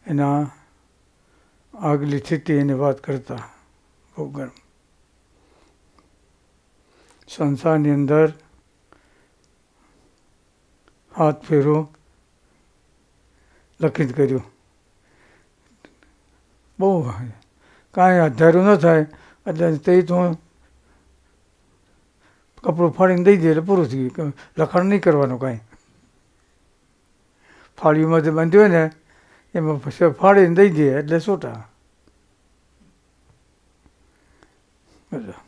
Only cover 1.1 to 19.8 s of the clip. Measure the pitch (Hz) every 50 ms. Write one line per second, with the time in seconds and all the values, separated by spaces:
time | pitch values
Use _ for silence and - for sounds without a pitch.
1.1 | _ _ _ _ _ _ _ _ _ _ _ _ - 220 196 156 147 143 143 147
2.1 | 143 139 - - 170 147 - - 151 143 143 143 135 131 143 143 135 - - -
3.1 | 139 131 120 - 127 117 113 - _ _ _ _ _ _ _ _ _ _ _ _
4.1 | _ 165 151 139 139 143 135 123 - _ _ _ _ _ _ _ _ _ _ _
5.1 | _ _ _ _ _ _ _ _ _ _ _ _ _ _ _ _ _ _ _ _
6.1 | _ _ _ _ _ _ _ _ _ _ _ _ _ _ _ _ _ _ _ _
7.1 | _ _ _ - - - 160 143 143 131 - 165 156 156 147 147 147 143 143 135
8.1 | 147 156 160 156 156 - _ _ _ _ _ _ _ _ _ _ _ _ _ _
9.1 | _ _ _ _ _ _ _ _ _ _ _ _ _ _ _ _ _ _ _ _
10.1 | _ _ _ _ _ _ _ _ _ _ _ _ _ _ _ _ _ _ _ _
11.1 | - - 160 151 147 - - - 160 147 139 151 151 156 156 - _ _ _ _
12.1 | _ _ _ _ _ _ _ _ _ _ _ _ _ _ _ _ _ _ _ _
13.1 | _ _ _ _ _ _ _ _ _ _ _ _ _ - 160 151 - - 156 123
14.1 | 120 147 143 127 131 131 - - _ _ _ _ _ _ _ _ _ _ _ _
15.1 | _ _ _ _ _ _ _ _ _ _ _ _ _ _ - - _ _ _ _
16.1 | _ _ _ _ _ _ _ _ _ _ _ _ _ - 190 196 190 170 143 120
17.1 | 101 101 127 120 107 - _ _ _ _ _ _ _ _ _ _ - 190 180 185
18.1 | 185 180 165 156 123 113 160 165 165 180 185 208 208 170 151 170 165 160 151 156
19.1 | - - - - _ _ - 202 165 156 175 170 156 143